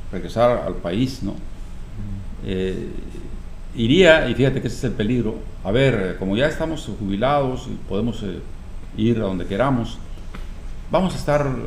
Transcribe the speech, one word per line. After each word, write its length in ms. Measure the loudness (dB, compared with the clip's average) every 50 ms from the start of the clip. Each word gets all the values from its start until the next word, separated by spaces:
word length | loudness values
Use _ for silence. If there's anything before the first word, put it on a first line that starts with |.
| -8 -6 -6
regresar 500 | -6 -6 -2 2 4 6 6 6 4 0
al 100 | -2 -4
país, 480 | -2 -2 -2 0 0 0 0 0 -2 -4
¿no? 120 | -4 -4 -4 -8 -8 -8 -8 -8 -10 -8 -10 -10 -10 -8 -8 -6 -6 -6 -6 -8 -8 -8 -8 -4
Eh, 420 | -4 -2 -2 -2 -2 -2 -4 -6 -6 -6 -6 -8 -8 -10 -10 -8 -8 -8 -8 -10 -10 -10 -10 -10 -8 -2
iría, 540 | 0 4 6 8 8 10 10 10 8 6 2
y 40 | 2
fíjate 260 | 4 4 4 4 2
que 60 | -2 -4
ese 100 | -4 -2
es 60 | -2
el 60 | -2
peligro, 440 | 0 0 0 2 2 2 0 0 -2 -4 -8 -10 -10 -6 -2
a 80 | 2
ver, 220 | 4 4 6 4 4 2
eh, 140 | 0 -2 -2 -2
como 160 | -2 0 2 2
ya 100 | 2 2
estamos 420 | 2 0 -2 -2 -4 -4 -6 -6 -6 -4
jubilados 680 | -2 -2 0 0 2 2 2 2 2 0 -2 -4 -6 -8
y 100 | -8 -8 -6 -4
podemos, 360 | -2 0 0 0 -2 -4 -4
eh, 160 | -6 -6 -6 -8 -10 -10 -10 -10 -10 -10 -10 -10 -8 -2 2
ir 200 | 2 4 4 4
a 40 |
donde 240 | 2 0 0 -2 -2
queramos, 520 | -2 0 2 2 4 2 2 0 -2 -6 -8 -10 -10 -10 -10 -10 -10 -8 -8 -8 -8 -8 -10 -8 -10 -8 -8 -6 0
vamos 220 | 0 2 2 2 -2
a 20 | -2
estar 300 | 0 2 2 2 2 0 -2 -4 -4